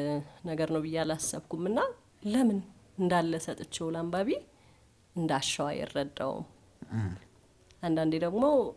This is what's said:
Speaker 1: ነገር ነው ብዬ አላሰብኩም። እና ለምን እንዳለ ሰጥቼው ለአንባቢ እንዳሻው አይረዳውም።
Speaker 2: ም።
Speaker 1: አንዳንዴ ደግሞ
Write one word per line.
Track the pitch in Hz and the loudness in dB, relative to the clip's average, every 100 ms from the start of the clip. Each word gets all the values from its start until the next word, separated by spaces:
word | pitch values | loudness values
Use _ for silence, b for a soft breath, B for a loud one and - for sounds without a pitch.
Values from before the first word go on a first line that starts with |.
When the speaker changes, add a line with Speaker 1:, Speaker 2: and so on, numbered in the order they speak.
| 143 147 143 b | 0 -2 -4 b
Speaker 1:
ነገር | 175 160 160 | -4 -2 0
ነው | 160 | 0
ብዬ | 156 160 | 0 0
አላሰብኩም። | 160 156 - - - 165 | 0 0 -2 -6 -6 -4
እና | 180 240 523 480 - _ | 0 2 0 -2 -16 _
ለምን | 208 240 240 202 - - - - | 0 4 4 4 -2 -14 -10 0
እንዳለ | 180 175 165 165 | 2 4 2 -2
ሰጥቼው | - - 180 - 165 | -4 -8 -8 -6 -4
ለአንባቢ | 165 170 180 214 554 - b b b b _ _ | -4 -2 0 0 -2 -6 b b b b _ _
እንዳሻው | 175 160 139 - - 147 | -2 0 2 0 -2 -2
አይረዳውም። | - 151 147 139 - 135 - 165 - - - - | -4 -4 -4 -4 -4 -4 -4 -10 -18 -20 -20 -8
Speaker 2:
ም። | 113 95 92 - - _ _ - - | -4 -4 -6 -14 -20 _ _ -20 -6
Speaker 1:
አንዳንዴ | 175 160 160 160 | 0 2 2 2
ደግሞ | 170 202 277 285 202 | 0 2 4 4 2